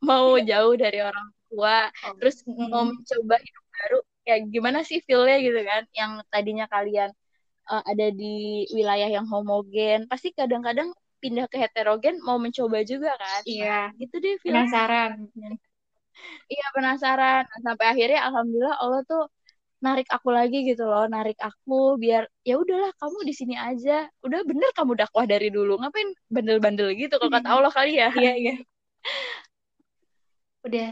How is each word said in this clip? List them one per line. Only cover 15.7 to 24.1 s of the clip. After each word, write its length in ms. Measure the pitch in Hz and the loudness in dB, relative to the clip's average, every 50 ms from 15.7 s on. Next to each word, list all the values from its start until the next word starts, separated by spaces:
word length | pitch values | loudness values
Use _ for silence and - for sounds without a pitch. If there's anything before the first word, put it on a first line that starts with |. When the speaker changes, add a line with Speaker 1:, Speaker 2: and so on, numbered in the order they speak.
| _ _ _ _ _ _ _ _ _ - - 349 330 294 _ | _ _ _ _ _ _ _ _ _ -20 -20 -20 -20 -18 _
Speaker 1:
Iya, 180 | - 269 285 277 277 | -12 -8 -8 -6 -4
penasaran. 680 | - 269 262 262 269 269 285 294 269 262 269 262 262 262 254 | -4 -2 -2 -2 -2 0 0 0 2 4 4 4 4 2 0
Nah, 160 | - - 233 233 | -2 -8 -8 -6
sampai 200 | 233 233 214 220 226 | -4 -2 0 2 2
akhirnya 300 | 254 269 233 240 285 302 254 254 | 2 2 2 2 2 2 0 0
alhamdulillah 460 | 262 240 233 233 226 233 247 285 302 - | 0 -2 -2 0 0 0 0 0 0 -2
Allah 240 | 247 247 254 269 269 | -2 -2 -2 -2 -2
tuh 220 | - 320 330 311 294 _ _ _ _ _ _ _ _ _ - | -2 -2 -2 -2 -4 _ _ _ _ _ _ _ _ _ -4
narik 240 | 254 262 269 262 262 - | -2 -2 0 0 -2 -2
aku 160 | - 247 - 262 | -4 -2 0 2
lagi 320 | 247 240 240 247 240 277 262 262 | 2 4 2 2 0 0 0 0
gitu 160 | 247 226 226 | 0 0 0
loh, 240 | 220 208 208 220 220 | 0 2 2 2 0
narik 320 | 220 220 214 214 214 - | 0 -2 -4 -4 -4 -6
aku 560 | 220 214 - _ - 269 262 262 269 269 277 | -8 -10 -10 _ -6 -2 2 4 4 4 4
biar, 320 | 247 226 226 220 226 220 - _ _ - | 2 2 2 2 2 2 0 _ _ -2
"Ya 160 | 247 247 285 | 0 0 2
udahlah, 320 | 359 359 370 370 392 392 370 - | 2 2 0 0 0 -2 -4 -6
kamu 240 | 294 294 339 415 392 | -8 -8 -8 -6 -6
di 80 | 302 | -6
sini 240 | 285 - 262 240 247 | -6 -6 -6 -8 -6
aja. 480 | 240 240 240 262 240 240 277 294 302 311 294 | -6 -6 -6 -6 -4 0 0 0 0 0 -6